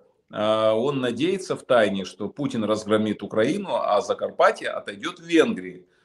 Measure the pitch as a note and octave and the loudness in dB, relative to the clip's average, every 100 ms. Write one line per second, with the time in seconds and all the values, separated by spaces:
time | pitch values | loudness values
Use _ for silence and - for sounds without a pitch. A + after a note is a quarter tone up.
0 | _ _ _ G#2+ G#2+ A2 A2 A2 C3+ C#3 | _ _ _ -4 0 2 4 2 0 -2
1 | B2 A2+ D#3+ F#3+ - D3 - B2 G#2 G2 | -2 -2 -2 -2 -4 -6 2 4 4 0
2 | F#2 - G2+ - C#3 A#2 G#2 G#2+ G2+ G#2+ | -6 -8 -10 -6 -4 -2 0 -2 2 0
3 | A2 G2+ G2+ A2 A#2+ F#3+ F#3+ A#2+ - G#2 | 2 -2 -4 0 0 0 -2 -2 2 0
4 | - - F#2+ - F3 A3+ B2 - - G2+ | 0 -2 -4 2 2 2 -4 -8 -8 -10
5 | C#3+ F3 E3 E3 B2+ F#2 F#2 F2+ - _ | -10 -10 0 4 4 2 -8 -14 -20 _